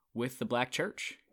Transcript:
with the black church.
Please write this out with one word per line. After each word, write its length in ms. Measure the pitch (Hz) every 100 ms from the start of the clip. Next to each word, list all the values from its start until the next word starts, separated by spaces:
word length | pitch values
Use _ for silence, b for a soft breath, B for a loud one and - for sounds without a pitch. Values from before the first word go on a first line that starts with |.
| _
with 240 | 113 127 -
the 60 |
black 260 | 113 120 107
church. 480 | - 208 - - - _